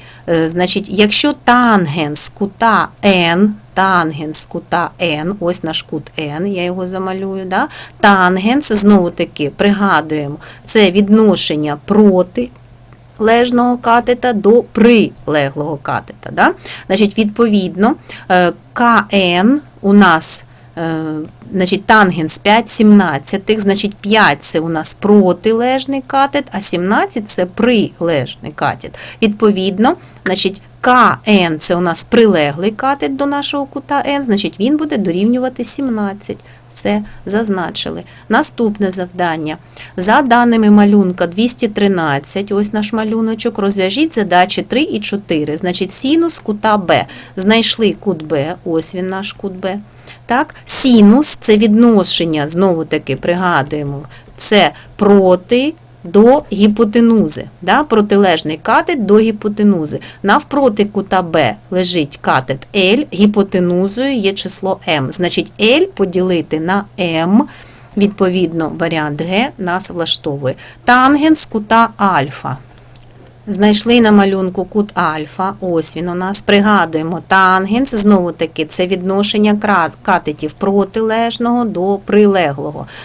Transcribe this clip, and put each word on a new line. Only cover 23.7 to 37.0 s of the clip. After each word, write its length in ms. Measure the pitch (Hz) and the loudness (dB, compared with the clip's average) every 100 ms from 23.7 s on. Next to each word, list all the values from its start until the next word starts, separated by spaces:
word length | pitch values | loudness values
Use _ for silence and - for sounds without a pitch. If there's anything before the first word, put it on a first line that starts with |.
| 196 202 - | -2 -4 -6
п'ять — 420 | 202 214 180 147 | -2 2 2 2
це 160 | - 165 | -2 -2
у 100 | 165 | -2
нас 240 | 160 156 | -4 -4
протилежний 1080 | - 202 208 185 175 220 226 247 269 262 269 262 | -2 2 4 4 2 0 0 0 -2 -4 -8 -4
катет, 380 | 269 277 285 277 | -2 0 -2 -6
а 100 | 196 | -4
сімнадцять — 680 | - 170 185 247 392 - 208 | -2 -2 0 0 -2 -4 -4
це 160 | - 180 | -2 -2
прилежний 1080 | - 226 233 151 - 170 151 120 - 151 147 | 0 2 2 0 -2 -2 -2 -4 -10 -14 -6
катет. 400 | 143 - - - - - | -4 -4 -10 -16 -16 -2
Відповідно, 720 | 214 208 214 190 190 190 240 359 - - 196 | -2 2 0 2 -2 0 0 0 -8 -10 -6
значить, 360 | 190 190 202 - - | -2 -2 -4 -18 -4
К 360 | 254 247 233 135 - | 2 4 4 2 2
Н — 320 | 202 170 156 | 2 2 0
це 160 | - 175 | 0 0
у 60 | |
нас 220 | 180 165 | 0 -2
прилеглий 680 | - 233 220 175 147 147 196 | 0 2 4 4 0 -2 -4
катет 440 | 208 262 277 294 269 | -4 -4 -2 -4 -4
до 100 | 285 | -4
нашого 400 | 285 277 285 277 | -4 -4 -6 -6
кута 380 | 277 - 285 - | -8 -6 -4 -2
Н, 160 | 285 | -4
значить, 360 | 262 202 185 - | -2 -2 -2 -4
він 180 | 226 302 | -2 -2
буде 200 | 311 214 | -2 -4
дорівнювати 640 | 180 175 214 247 254 254 | -2 0 0 0 -2 -4
сімнадцять. 720 | 240 - 269 220 202 202 - - - - - | -4 -2 -4 -4 -6 -6 -10 -12 -16 -20 -10
Все, 320 | - 202 208 | -4 -2 -2